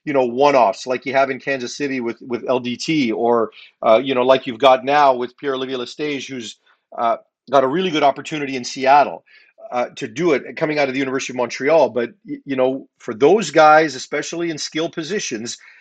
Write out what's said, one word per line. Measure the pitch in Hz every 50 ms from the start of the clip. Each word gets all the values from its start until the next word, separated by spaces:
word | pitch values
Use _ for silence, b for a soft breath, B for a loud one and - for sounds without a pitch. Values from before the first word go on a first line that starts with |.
| -
you | 151 143
know, | 135 127
one-offs | 120 117 127 143 147 143 131 113 98 - - -
like | 127 127 120 -
you | 139 123
have | 135 135 131
in | 135 123
Kansas | - 143 139 131 120 120 -
City | - 147 135 135 127
with, | 117 117 110 _
with | - 131 120 113 - -
L | 127 131
D | 123 123 120 113
T | - - 160 151 127 113
or, | 110 - 120 117 120 117 110 104 B B B B B B
uh, | - 117 110 117 139
you | 135 135
know, | 123
like | 123 131 131 127 -
you've | 135 117 110
got | 139 131 127 127 120
now | 139 143 151 147 139 131
with | 120 123 120 _ _
Pierre-Olivier | 147 143 135 131 131 127 131 123
Lestage, | 120 117 - - 151 147 143 131 123 -
who's, | 135 123 113 104 - _ _ _ _ _ _ _ -
uh, | - 117 117 110 - _ _ _ _ _ -
got | - 139 131
a | 131
really | 143 180 190 185
good | 151 151 143
opportunity | 139 135 147 - - 160 151 143 135 135
in | 127 123
Seattle, | - - 135 131 131 139 147 131 101 82 85 _ b b b b b b b - -
uh, | - 123 123 - -
to | - 143 113
do | 107 135 175 175 143
it | 120 - - 123 -
coming | 160 156 151 147
out | 139 135
of | 127
the | 139
University | 135 131 131 135 - - 123
of | 123
Montreal. | 120 117 - - 131 147 160 160 135 117
But, | 113 123 117 113 - _ _
y-, | - 147 139 _
you | 143 135
know, | 127 127 131 135 131 - _ _ _
for | - - 113
those | 107 131 156 190 226 190 147
guys, | 143 160 156 151 151 156 160 151 127
especially | 131 - - 151 147 147 - 175 165 170 170
in | 160 135
skill | - - - 151 165 165
positions, | - 170 156 147 202 202 - - 120 104 117 - - b b b b b